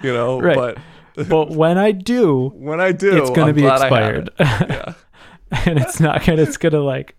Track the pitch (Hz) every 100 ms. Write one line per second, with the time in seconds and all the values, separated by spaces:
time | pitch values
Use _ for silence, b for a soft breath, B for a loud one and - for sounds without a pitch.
0 | 131 120 120 131 175 139 123 123 B B
1 | B - 165 160 151 160 160 180 208 190
2 | 202 247 190 135 131 - 135 160 185 185
3 | 196 180 131 127 151 147 139 131 135 127
4 | 110 131 175 - 151 104 185 - - B
5 | B B B B - - - 156 123 -
6 | 160 - - 160 147 - 165 151 139 135
7 | 139